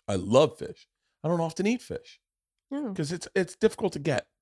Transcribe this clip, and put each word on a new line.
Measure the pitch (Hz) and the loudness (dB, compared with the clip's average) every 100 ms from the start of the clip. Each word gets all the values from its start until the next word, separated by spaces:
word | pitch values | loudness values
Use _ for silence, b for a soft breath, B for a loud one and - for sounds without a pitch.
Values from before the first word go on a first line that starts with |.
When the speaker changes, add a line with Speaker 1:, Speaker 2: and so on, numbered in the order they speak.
| - | -4
Speaker 1:
I | 98 | -4
love | 95 123 151 - | 4 6 6 2
fish. | - - _ _ _ _ | -12 -12 _ _ _ _
I | 156 | -4
don't | 170 | -2
often | 165 160 202 | -2 -2 -2
eat | 240 | -2
fish | - - - - _ _ _ _ _ | -4 -12 -12 -20 _ _ _ _ _
Speaker 2:
Oh. | 277 269 | -6 -6
Speaker 1:
'cause | 190 147 | -4 -4
it's, | 175 - | -4 -2
it's | 196 180 - | -2 -2 2
difficult | 214 - 190 | 0 2 -4
to | 156 | -2
get, | 151 127 - _ | 0 -2 -2 _